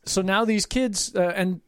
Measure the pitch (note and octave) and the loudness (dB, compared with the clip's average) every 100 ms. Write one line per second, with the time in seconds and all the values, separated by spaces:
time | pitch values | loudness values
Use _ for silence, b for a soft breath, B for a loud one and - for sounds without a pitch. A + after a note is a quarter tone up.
0 | - F#3+ F#3 G3 A3+ G#3+ - B3+ B3+ F#3+ | -4 -2 2 2 2 0 0 0 0 -2
1 | - - F3+ F3 F#3 F3 | -2 0 0 0 -2 -2